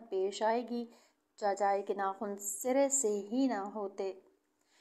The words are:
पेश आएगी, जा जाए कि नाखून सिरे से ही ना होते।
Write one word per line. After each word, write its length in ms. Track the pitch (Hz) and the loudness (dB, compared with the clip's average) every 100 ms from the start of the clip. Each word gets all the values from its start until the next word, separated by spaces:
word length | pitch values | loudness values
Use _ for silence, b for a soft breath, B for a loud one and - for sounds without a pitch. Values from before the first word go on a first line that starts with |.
| - | -2
पेश 300 | 190 190 190 | 0 0 2
आएगी, 400 | 220 233 240 240 233 B B B _ - | 2 2 0 -4 -6 B B B _ -4
जा 140 | 202 | 0
जाए 280 | 196 202 196 | 2 4 2
कि 120 | 202 196 | 0 -2
नाखून 400 | 196 190 208 202 | -2 -2 -6 -6
सिरे 500 | - - 254 269 277 | -6 -4 0 2 4
से 200 | 269 214 208 202 | 2 2 0 -2
ही 200 | 240 269 | 2 2
ना 120 | 208 202 214 | 0 -4 -6
होते। 360 | 196 202 190 190 - _ _ _ b b | -6 -4 -6 -8 -14 _ _ _ b b